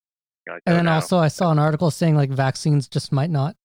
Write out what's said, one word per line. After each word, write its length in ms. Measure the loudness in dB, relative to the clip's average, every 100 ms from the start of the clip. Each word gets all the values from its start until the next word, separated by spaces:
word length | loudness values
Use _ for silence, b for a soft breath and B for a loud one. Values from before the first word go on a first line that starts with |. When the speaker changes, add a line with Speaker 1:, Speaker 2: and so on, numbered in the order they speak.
| _ _ _ _ -16
Speaker 1:
You're 100 | -8
like, 60 | -2
Speaker 2:
And 80 |
Speaker 1:
"Oh, 20 | 0
Speaker 2:
then 80 | 2
Speaker 1:
no." 60 |
Speaker 2:
also 260 | 0 0 2
I 100 | 0
saw 220 | 0 0
an 60 | 2
article 320 | 2 0 -2
saying, 240 | 0 2 2
like, 140 | 2
vaccines 580 | 0 -2 -2 0 0 0
just 240 | -6 -2
might 180 | -2 0
not 240 | -2 -2 -6